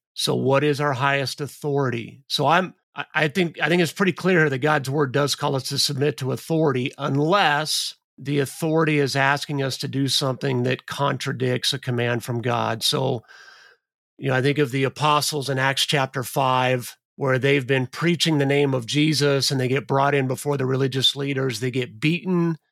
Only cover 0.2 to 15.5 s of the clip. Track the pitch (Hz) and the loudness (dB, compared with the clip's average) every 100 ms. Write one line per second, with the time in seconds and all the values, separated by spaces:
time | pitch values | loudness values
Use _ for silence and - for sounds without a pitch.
0.2 | - 127 123 135 147 143 147 123 139 139 | -2 0 2 4 2 2 0 0 0 0
1.2 | 131 - 143 - 151 139 135 117 110 120 | -2 -6 -10 -8 -4 0 0 -2 -8 -16
2.2 | _ - 139 170 180 - _ - - 156 | _ 0 4 4 2 -6 _ -14 -6 0
3.2 | 151 196 170 - 151 135 135 - 196 - | 0 2 0 0 0 2 2 2 0 0
4.2 | 180 185 156 131 147 151 131 143 143 131 | 2 4 2 2 0 0 0 0 0 0
5.2 | 143 - 147 139 127 139 - 139 143 147 | 0 0 0 -2 -2 -2 -2 0 -2 0
6.2 | 131 131 - 160 156 123 131 - 143 139 | -4 -4 -2 2 2 2 -2 -4 -2 0
7.2 | 151 202 170 147 151 - - - _ _ | 2 4 4 2 0 -4 -4 -10 _ _
8.2 | 131 143 135 - 165 156 160 151 139 139 | -4 -2 -2 -2 0 2 2 2 2 2
9.2 | 135 143 - 143 135 - 135 127 135 131 | 2 2 -2 -4 -4 -4 -6 -2 0 0
10.2 | 139 123 139 127 123 131 - - 139 131 | 0 -2 -2 0 0 -2 -6 -2 -2 -2
11.2 | 139 123 127 123 - 131 - 120 120 120 | -4 -4 -2 -2 -2 -4 -4 -2 0 -2
12.2 | - 120 117 120 110 113 - 143 131 123 | -4 -4 -2 0 -2 -2 -2 0 -2 -4
13.2 | - - - - - _ _ _ _ _ | -8 -20 -20 -20 -20 _ _ _ _ _
14.2 | 135 127 131 143 143 135 131 - 151 147 | -2 2 2 2 0 0 -2 0 2 2
15.2 | 143 151 131 | 0 -4 -4